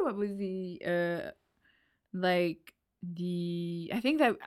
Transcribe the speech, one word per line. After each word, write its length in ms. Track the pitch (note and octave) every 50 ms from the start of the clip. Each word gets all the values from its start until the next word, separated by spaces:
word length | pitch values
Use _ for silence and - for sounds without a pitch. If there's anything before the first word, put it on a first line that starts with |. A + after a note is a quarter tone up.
| F#4+
what 100 | C#4 G3+
was 200 | G3+ G#3 G#3 G3+
the, 460 | G3 G3+ F#3 F#3 F#3+ F#3 F3+ F3+ - -
uh, 440 | F3 F3 F3 F3 E3+ E3+ E3+ - - - _ _ _ _ _ _ _ _ _ _ _ _ _ _ _ -
like, 600 | F#3 F#3 F3+ F3+ F3+ F3 E3+ D#3+ - - - _ _ _ _ _ - -
the, 880 | F3 E3+ E3+ F3 F3+ F3 F3 F3 F3 F3 E3+ F3 E3+ E3+ E3+ E3+ - -
I 60 | A#3
think 180 | A3+ C4 D#4 D4+
that 180 | D4 A#3+ G#3 - -